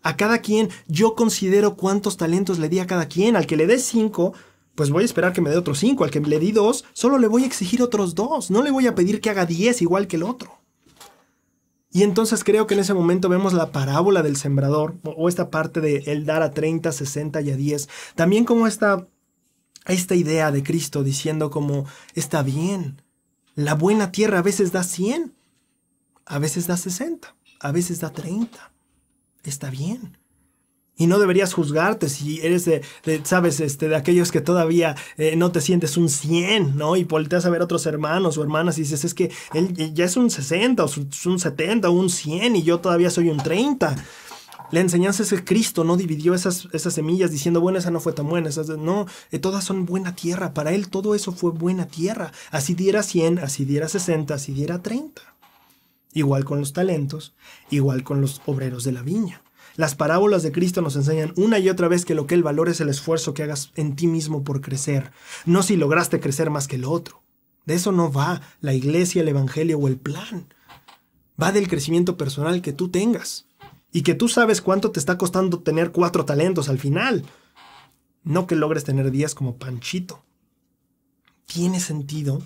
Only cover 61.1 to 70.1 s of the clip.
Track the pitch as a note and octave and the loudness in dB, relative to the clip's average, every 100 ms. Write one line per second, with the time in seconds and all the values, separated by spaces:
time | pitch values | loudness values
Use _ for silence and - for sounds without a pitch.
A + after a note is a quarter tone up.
61.1 | D#3 D#3 - G#3 A3 F#3 F#3 E3+ F3 F3 | 0 -2 0 2 4 2 2 2 2 0
62.1 | D#3 C#3+ F3 E3 D3 E3 E3+ D3+ C3+ - | -2 2 2 2 2 0 0 -2 -2 -2
63.1 | D#3+ D#3+ C#3+ D3+ C#3+ - - D3+ C#3 E3+ | -2 -2 -6 -6 -6 -10 -6 -4 0 0
64.1 | E3 D3+ D3+ C#3 C#3 C#3 C3+ - C#3 - | 0 -2 -4 -4 -6 -4 -6 -2 -2 -2
65.1 | _ - - - F3 F#3 G3 D3 D#3+ E3+ | _ -20 -10 2 2 4 2 4 2 2
66.1 | D#3+ C#3 C#3 D#3 D3 C#3 C3 B2+ E3+ E3+ | -2 -2 -2 -2 -2 -4 -6 -4 -4 -6
67.1 | - _ _ _ _ - E3+ F3+ F#3 E3 | -20 _ _ _ _ -4 -2 2 2 2
68.1 | C#3 D3+ F3 - _ D3 C3+ C3+ D#3+ F3+ | 0 -2 -2 -8 _ -2 0 0 0 0
69.1 | F3+ D#3+ C#3 C3+ D3+ E3 D#3 C#3 C3 - | 0 0 0 0 0 0 0 0 -2 -6